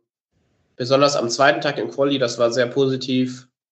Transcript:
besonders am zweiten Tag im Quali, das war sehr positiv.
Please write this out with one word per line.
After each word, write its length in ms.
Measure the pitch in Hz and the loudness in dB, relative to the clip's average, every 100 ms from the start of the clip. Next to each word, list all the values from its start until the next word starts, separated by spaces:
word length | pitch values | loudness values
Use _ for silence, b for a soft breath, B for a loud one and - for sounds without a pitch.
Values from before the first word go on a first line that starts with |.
| _ _ _ _ _ _ _ - | _ _ _ _ _ _ _ -10
besonders 400 | 123 139 143 143 | 0 2 2 2
am 140 | 117 | -2
zweiten 320 | - 139 156 | 2 2 2
Tag 160 | 151 107 | -2 -4
im 120 | 117 | -6
Quali, 300 | 135 143 135 | -2 -2 0
das 180 | 120 120 | -2 0
war 140 | 117 | 0
sehr 160 | 123 120 | 0 0
positiv. 800 | 139 131 131 131 127 127 - - _ _ | 0 0 0 -2 -2 -2 -6 -18 _ _